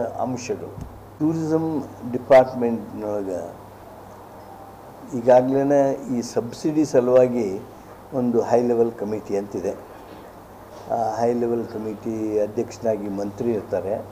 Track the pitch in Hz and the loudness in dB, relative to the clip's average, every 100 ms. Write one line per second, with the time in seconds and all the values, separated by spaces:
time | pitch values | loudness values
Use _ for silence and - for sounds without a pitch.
0 | 117 - 120 123 - 92 90 - - - | 2 -2 -4 -4 -6 -6 -8 -12 -14 -16
1 | - - 156 160 156 160 160 147 - - | -16 -2 0 0 0 0 0 -4 -6 -10
2 | 120 123 - 131 123 123 120 113 101 101 | -6 -4 6 8 8 2 0 -2 -4 -8
3 | 104 104 95 87 85 - - - - - | -4 -4 -2 -6 -8 -12 -18 -20 -18 -18
4 | - - - - - - - - - - | -18 -20 -20 -20 -18 -18 -18 -18 -18 -18
5 | - 123 120 123 131 135 139 143 139 135 | -8 0 8 8 8 4 4 6 4 2
6 | - 120 113 - 120 - 160 151 139 131 | -2 -2 -2 -2 -2 -2 0 2 4 4
7 | 123 127 127 120 101 98 - - - - | 6 8 6 4 -2 -4 -8 -18 -20 -20
8 | - 135 123 117 101 120 120 117 117 - | -8 -2 2 2 4 4 4 4 2 0
9 | 104 107 - 101 101 101 95 - - - | -4 -4 -2 -4 -2 -4 -4 -6 -10 -18
10 | - - - - - - - - - 113 | -18 -18 -20 -20 -20 -20 -18 -16 -6 -2
11 | 110 110 120 120 117 117 107 107 110 104 | -2 0 0 2 0 0 -4 -6 -8 -8
12 | 113 110 110 107 104 110 113 - 113 107 | -6 -4 0 0 0 0 -4 -2 -2 0
13 | 101 98 101 - 120 107 - 95 95 110 | -2 -4 -6 -2 -2 -2 -2 -4 -2 -4
14 | - | -6